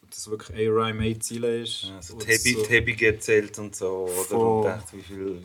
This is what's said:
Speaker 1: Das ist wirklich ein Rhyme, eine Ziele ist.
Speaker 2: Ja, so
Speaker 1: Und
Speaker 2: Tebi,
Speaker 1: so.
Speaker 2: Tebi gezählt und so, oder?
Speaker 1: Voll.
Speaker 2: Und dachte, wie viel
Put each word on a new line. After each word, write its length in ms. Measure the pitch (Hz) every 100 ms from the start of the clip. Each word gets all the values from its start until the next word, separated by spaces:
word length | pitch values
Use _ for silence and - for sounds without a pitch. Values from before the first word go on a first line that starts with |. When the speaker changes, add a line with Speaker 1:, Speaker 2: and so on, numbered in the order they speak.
| _
Speaker 1:
Das 100 | -
ist 120 | -
wirklich 260 | 107 - 95
ein 120 | 110
Rhyme, 340 | 110 113 110
eine 160 | 110 113
Ziele 440 | - 117 120 117
ist. 220 | 113 -
Speaker 2:
Ja, 160 | - 95
so 140 | 85
Speaker 1:
Und 60 | 110
Speaker 2:
Tebi, 280 | 107 110 123
Speaker 1:
so. 80 | 120
Speaker 2:
Tebi 320 | 107 117 113
gezählt 640 | 110 110 110 - 110 104 -
und 160 | 104
so, 300 | - 95 95
oder? 200 | 92 90
Speaker 1:
Voll. 340 | 92 113 113 110
Speaker 2:
Und 60 |
dachte, 320 | 104 95 - 101
wie 60 |
viel 400 | 90 98 98 90